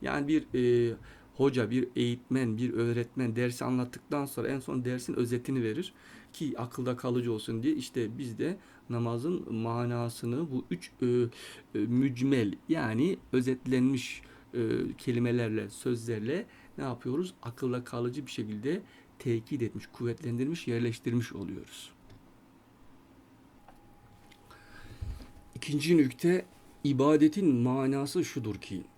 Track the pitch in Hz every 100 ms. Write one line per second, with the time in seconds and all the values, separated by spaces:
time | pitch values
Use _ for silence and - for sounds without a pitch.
0 | 131 143 143 156 - 127 123 120 117 110
1 | - - - - 135 123 107 123 127 -
2 | 120 120 - 131 120 110 123 110 117 120
3 | 117 - 123 113 123 120 123 127 123 -
4 | - 147 139 - 113 135 131 131 123 123
5 | 123 - 120 120 123 131 113 117 185 -
6 | - - - - 147 - 123 - 123 123
7 | 127 123 120 110 113 113 135 156 - 127
8 | 110 123 127 110 139 190 - - - 120
9 | 117 117 147 180 - 113 113 117 123 120
10 | 120 - 120 123 165 127 - 175 - -
11 | 127 123 123 - - - - 110 107 123
12 | 135 123 135 135 104 92 - 165 120 113
13 | 165 185 - 127 127 131 127 127 127 131
14 | - - - - - 120 113 120 - -
15 | - 120 120 120 113 107 101 - 131 117
16 | 117 110 110 170 233 - - - 139 120
17 | 123 139 180 - 120 117 131 123 123 123
18 | 120 139 131 - 107 107 127 190 - -
19 | - - 127 113 113 143 110 110 - -
20 | 120 113 151 117 135 165 - 117 120 113
21 | - 120 117 - 95 - - - - -
22 | - - - - - - - - - -
23 | - - - - - - - - - -
24 | - - - - - - - - - -
25 | - - - - - - - 143 151 170
26 | 131 - 170 180 - - - - 143 131
27 | 143 156 156 196 185 123 123 131 135 139
28 | 143 185 135 143 110 95 - 95 -